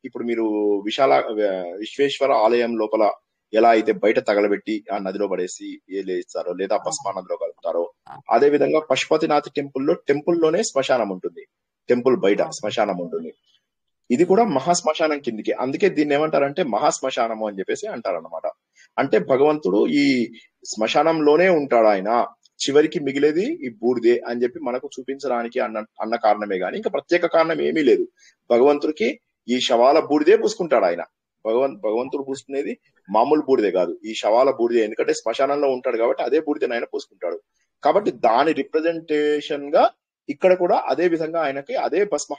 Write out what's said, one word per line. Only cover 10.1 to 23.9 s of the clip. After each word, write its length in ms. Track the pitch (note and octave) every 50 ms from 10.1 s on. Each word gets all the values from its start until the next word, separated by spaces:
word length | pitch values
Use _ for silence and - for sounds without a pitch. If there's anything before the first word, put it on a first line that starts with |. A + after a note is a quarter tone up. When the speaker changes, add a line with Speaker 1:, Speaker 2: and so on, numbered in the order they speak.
| C#3 D3 - F3 E3+ E3+ D#3+ D#3 E3 G3
Speaker 1:
శ్మశానం 460 | A3+ - - C3+ C3 - C3 A#2+ G#2+ G2
ఉంటుంది, 380 | F#2+ F#2 - F2 - - - _ _ _ _ _ _ _ _ -
టెంపుల్ 280 | B2 B2 A#2+ C3 B2
బయట 260 | F#2+ G2+ G2 G#2 G2
Speaker 2:
ఆ. 80 | - -
Speaker 1:
శ్మశానం 480 | - - - G#2 - A#2 G#2 G2+ F2+ F2+
ఉంటుంది. 340 | F2 E2 D#2+ E2 E2 D#2 - _ _ _ _ _ _ _ _ _ _ _ _ _ _ _
ఇది 140 | B2 B2 F3+
కూడా 200 | F3+ F#3 A3 A#3
మహా 280 | G#3+ C#3+ C3 - E3+
శ్మశానం 460 | F3 - - D3+ D#3 - D#3+ D#3 D3 C#3+
కిందికి, 340 | - A#2+ A2 G#2+ - G#2+
అందుకే 360 | - - B2+ C3 C#3+ - G#3 F#3
దీన్ని 260 | D3+ D3+ D3+ D3 C#3+
ఏమంటారంటే 480 | C#3+ D#3 D#3 D#3 D3 C#3 C#3 D3 F#3
మహా 280 | F3+ B2+ G2+ A2 D3 D#3
శ్మశానము 560 | D#3+ - C3+ C3+ - C3+ A#2 A2+ A2+ A2 A2
అని 120 | G#2 G2 G2
చెప్పేసి 280 | F#2 - A2+ - G3+
అంటారన్నమాట. 600 | G#3+ F#3 A#2+ - G2 F2 E2 D#2 - E2 D#2+ - - - _ _ _ _ _ - _ _ A#2
అంటే 200 | C3 C3+ - -
భగవంతుడు 680 | E3+ - C3+ B2+ C#3+ D3+ D3+ D3+ - - F3+ G#2+ -
ఈ 180 | - - C#3+ C#3+ C#3 C3 B2 A2+ - - - - _ _ _ _
శ్మశానంలోనే 840 | - - G#2+ G#2+ A2+ - D3 D3+ E3 E3 D#3+ D3 D3 D3 D#3+ F3+ F#3+
ఉంటాడు, 380 | F3 D3+ C#3 C3 B2+ A#2 A2
ఆయన 240 | G#2+ G#2 F#2+ F#2+ G#2+ A#2 A#2+ G#2+ - - _ _ _ _ -
చివరికి 380 | - C#3+ C3+ D3 D#3 D#3 - F3
మిగిలేది 460 | C#3+ C#3 C3+ C#3+ C#3+ D3+ D3+ E3+ G#3 C#4 - - C#3
ఈ 20 | B2
బూడిదే 460 | A2 G#2 A2 B2